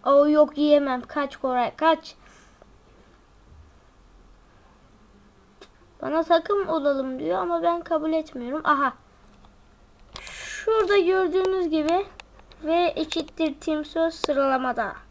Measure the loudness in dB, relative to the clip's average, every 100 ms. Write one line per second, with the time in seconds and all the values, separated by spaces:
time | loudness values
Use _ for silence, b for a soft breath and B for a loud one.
0 | 6 6 6 6 4 4 4 4 4 -4
1 | -6 -6 -6 -4 -2 0 -2 2 2 2
2 | -2 -20 b b b b -20 -20 -20 -20
3 | -20 -20 _ -20 -20 -20 -20 -20 -20 _
4 | -20 -20 -20 -20 _ -20 -20 -20 -20 -20
5 | -20 -20 -20 _ _ -20 -20 _ -20 -12
6 | -4 -2 2 0 2 -4 -2 0 0 -2
7 | -4 -6 -4 -2 -2 0 0 -2 -2 -2
8 | 0 -2 -4 -12 -8 -6 0 0 0 -4
9 | -20 _ -20 -20 -20 -20 -20 -20 -20 -20
10 | -18 -16 -14 -14 -12 -6 0 2 4 4
11 | 4 2 2 2 0 0 0 0 0 -2
12 | -2 -14 -20 -20 -20 -10 -2 0 0 -2
13 | -4 -4 -6 -4 -6 -4 -6 -6 -4 -4
14 | -4 -4 -4 -2 0 -2 -4 -6 -6 -10
15 | -20